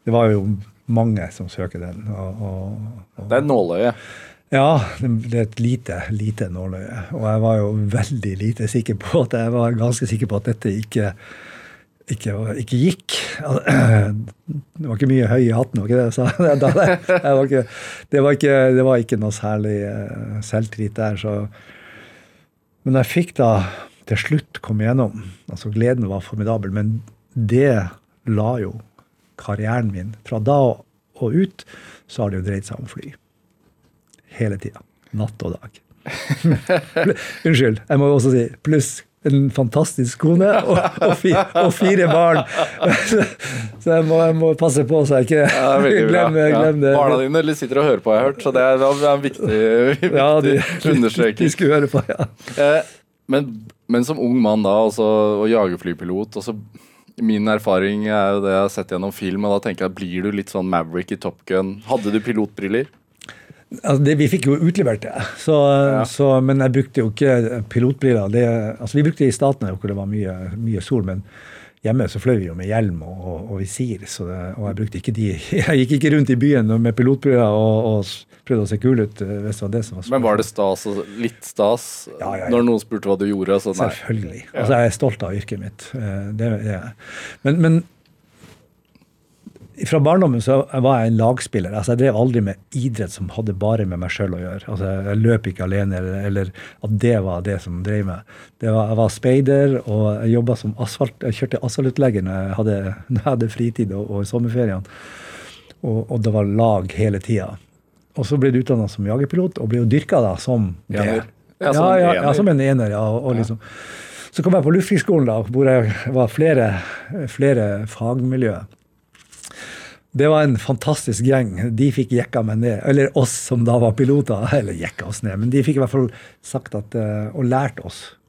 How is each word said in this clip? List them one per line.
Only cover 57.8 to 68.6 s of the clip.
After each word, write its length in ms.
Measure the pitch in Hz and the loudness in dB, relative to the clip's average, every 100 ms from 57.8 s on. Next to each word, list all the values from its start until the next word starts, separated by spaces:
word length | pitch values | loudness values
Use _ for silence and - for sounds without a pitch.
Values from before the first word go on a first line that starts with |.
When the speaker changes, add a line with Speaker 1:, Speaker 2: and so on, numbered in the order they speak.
| 98 104 107 | 0 -2 -2
Speaker 2:
er 300 | 107 98 101 | 0 0 0
jo 80 | |
det 80 | 98 | 0
jeg 80 | 95 | 0
har 80 | 98 | 0
sett 200 | - 92 | -4 -8
gjennom 200 | 92 98 | -6 -6
film, 320 | - 98 95 104 | -6 -6 -4 -2
og 100 | 101 | -2
da 80 | 110 | -2
tenker 200 | 92 92 | -4 -6
jeg, 100 | 95 | -6
blir 320 | 92 90 98 | -8 -4 -4
du 100 | 101 | -4
litt 160 | 98 | -6
sånn 160 | 98 92 | -6 -2
Maverick 440 | 87 82 87 87 | -2 -2 -6 -6
i 40 | 101 | -8
Top 200 | 95 - | -8 -10
Gun? 320 | - 92 95 101 | -4 -2 -2 -8
Hadde 300 | 107 127 104 | -4 -4 0
du 60 | 107 | -2
pilotbriller? 680 | 104 107 101 - 98 110 139 _ _ _ - - - - _ | -2 -4 -4 -6 -4 -4 -6 _ _ _ -20 -20 -20 -20 _
Speaker 1:
Altså, 260 | - - 139 | -10 -2 2
det, 160 | 143 | 2
vi 140 | 151 147 | 2 2
fikk 140 | 180 135 | 2 2
jo 120 | 147 | 2
utlevert 440 | 170 185 127 110 | 2 2 0 -2
det, 120 | - - - - | -6 -8 -10 -6
så, 160 | - 151 143 139 139 | 0 4 4 4 4
Speaker 2:
Ja. 160 | 110 | 2
Speaker 1:
så, 320 | 110 - 139 131 | -2 0 4 4
men 220 | 131 135 | 4 2
jeg 120 | 131 | 2
brukte 280 | 127 131 - | 2 0 0
jo 60 | 113 | -2
ikke 520 | 107 143 123 113 123 | 2 2 4 2 -4
pilotbriller. 640 | 107 123 123 135 135 117 98 | -4 0 0 2 2 2 2
Det, 140 | 117 120 117 | 2 2 0